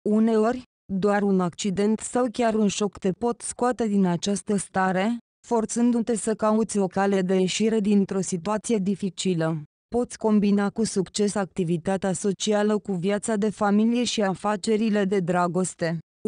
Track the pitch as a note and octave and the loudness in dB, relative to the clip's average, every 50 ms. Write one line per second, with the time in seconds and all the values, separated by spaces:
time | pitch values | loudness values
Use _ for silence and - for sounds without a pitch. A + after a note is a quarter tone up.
0 | - G#3+ G#3 A3 A3 A3+ A3+ A3 G#3+ A3+ B3+ B3+ B3 _ _ _ _ - F#3+ F#3+ | -2 0 2 4 4 4 4 4 2 2 0 -2 -6 _ _ _ _ -8 -4 -2
1 | F3+ G#3 G3+ G#3 G3+ G3+ G3 F#3 F#3 F3 - - - G#3 F#3 F3 G3+ G#3 A3 G#3 | 0 2 2 2 2 2 2 2 2 0 -2 -4 -4 -4 -2 0 0 0 0 0
2 | - - - B3 B3 B3+ G#3 - A#3+ A3+ G#3+ A3 G#3+ G3+ - - G#3 G3+ - - | -2 -4 -2 -2 -2 0 0 0 0 0 2 2 2 0 0 0 -2 -4 -4 -4
3 | - G3 F3+ - - A#3+ A#3 - - - - - A#3+ B3 B3 - A#3+ A3 G3+ G3+ | -4 -4 -2 -2 -2 -4 -4 -4 -8 -12 -6 -2 0 0 0 0 -2 0 2 2
4 | F#3+ F3+ F3 E3 - G3+ G3+ F#3+ - - G#3 G3 - - - F#3+ F#3 F#3 F#3 F#3 | 2 2 2 0 -2 -4 -4 -4 -2 -2 -2 -2 -2 -4 -2 -2 0 0 0 0
5 | F#3+ A3 A#3+ A#3 - _ _ _ _ - A#3+ A3+ A3 G#3+ - A3+ A#3+ B3 A#3+ A#3+ | 0 -2 -2 -4 -8 _ _ _ _ -2 0 0 0 0 0 0 2 2 2 2
6 | A3 - A#3+ G3+ - A3+ A3 G#3 - G#3+ G#3+ A3 A3+ G#3+ - G#3 G3 F3+ - F#3+ | 0 -2 -2 -2 -2 -2 -2 0 2 2 2 2 0 0 0 0 -2 0 0 0
7 | G3 G3 G3 F#3+ F#3 F3+ F#3+ F#3+ F#3 F3+ - - G#3+ A3 A3 A3 G3+ G#3 G#3 G3+ | 0 2 2 0 0 2 2 2 2 0 0 0 0 2 2 2 2 2 4 4
8 | G3 - F#3+ G3 F3+ - F#3+ F3 E3 G3+ G#3+ G#3+ - - A#3 G#3+ F#3 F#3+ G3+ - | 2 2 0 -4 -4 -4 -4 -6 -4 -4 -4 -4 -2 -2 0 0 0 0 -2 -2
9 | - F#3+ E3+ - - F#3+ F3+ E3 D#3+ D#3+ E3 D#3 D3+ - _ _ _ _ - A#3+ | -4 -6 -6 -4 -2 -2 0 0 0 0 -2 -4 -6 -10 _ _ _ _ -2 -2
10 | B3 A#3+ - - - A3 G#3+ G#3+ G3 G3+ G3+ G3+ G3+ G3+ - - A3+ F#3+ - G3+ | -2 -2 -4 -4 0 2 2 4 4 4 2 2 2 0 -2 -2 -2 -2 0 -2
11 | F3+ - - - G#3 G#3 F3+ G#3 G3 E3 _ - F#3 D#3+ F3 E3 - F#3+ F#3+ F#3+ | -4 -2 -2 -2 0 0 0 -2 -4 -4 _ -4 -2 0 -2 -2 -2 -2 -2 -2
12 | - G3 F#3 - - G#3 F#3+ - - G#3+ G#3 G#3 G#3 G#3 G#3+ G#3 - - G3 F3+ | -2 -2 -2 -2 -2 -2 -2 -2 0 0 0 2 2 2 0 0 -2 -4 -4 -4
13 | D#3+ G3 G3+ G#3 - - A3+ G#3 G#3 G#3+ F#3 - G#3+ G3+ G3+ G#3 A3 A3+ A#3 B3 | -2 -2 -2 -2 -2 -2 -2 -2 -2 -2 -2 0 0 2 4 4 4 2 2 0
14 | A#3+ G#3+ - - G#3 F#3+ F#3 - - G#3 G#3+ G3+ - A3+ A3 G#3+ A3+ A3+ G#3 G#3 | 0 -2 -2 -2 -2 -2 -2 -2 -4 -4 -4 -2 -2 0 0 2 2 2 2 2
15 | G3+ F#3 G#3 G3+ F3+ D#3+ F3+ F3+ F3+ F3 D#3+ F3+ F#3 F3 - - F3 D#3+ E3+ E3 | 2 2 0 0 0 0 0 0 0 0 0 0 -2 -2 -4 -4 -4 -4 -4 -4
16 | - _ _ _ - | -8 _ _ _ -2